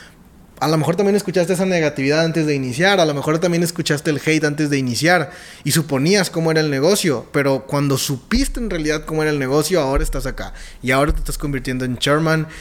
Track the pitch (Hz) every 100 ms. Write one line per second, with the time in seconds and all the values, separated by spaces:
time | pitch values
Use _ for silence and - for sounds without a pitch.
0 | - - - - - - 143 160 143 170
1 | 202 202 196 185 170 175 190 175 151 143
2 | 135 151 165 165 151 143 127 120 190 196
3 | 156 143 151 160 180 170 170 - - 143
4 | 165 143 156 156 151 147 147 143 127 110
5 | 156 180 139 - - - 147 160 147 135
6 | 156 202 170 165 165 156 156 135 156 202
7 | 180 120 - 147 139 135 - 143 143 131
8 | - 131 - 247 269 262 220 175 151 151
9 | 151 156 156 147 131 147 151 175 135 139
10 | 135 131 131 - - - - - 123 135
11 | 151 156 - - 147 135 127 127 127 120
12 | 143 151 156 160 156 -